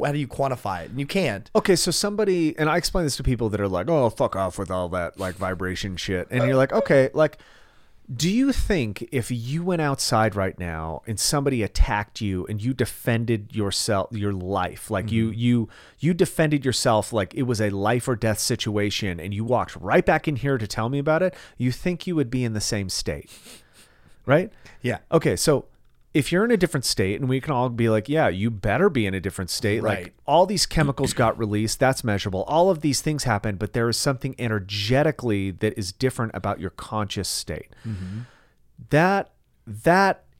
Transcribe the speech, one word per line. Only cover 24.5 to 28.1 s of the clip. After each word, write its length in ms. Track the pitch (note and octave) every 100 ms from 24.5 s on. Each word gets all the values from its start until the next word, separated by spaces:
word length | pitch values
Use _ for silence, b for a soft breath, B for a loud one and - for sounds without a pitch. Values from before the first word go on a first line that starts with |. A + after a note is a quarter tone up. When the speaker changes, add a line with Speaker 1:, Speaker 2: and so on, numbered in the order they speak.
| - B B
Speaker 1:
Yeah. 180 | B2 G#2 -
Speaker 2:
Okay, 240 | E3 D3+ F#2
so 300 | - C3+ - - - _ _ D#3
if 160 | -
you're 140 | F3 A#3
in 60 |
a 40 | A3
different 280 | F3+ C#3 -
state, 340 | - F#2+ G2+
and 80 | B2+
we 120 | C3
can 100 | D#3+
all 160 | B2+ B2+
be 200 | A#2 A2+
like, 180 | A2
"Yeah, 220 | A#2+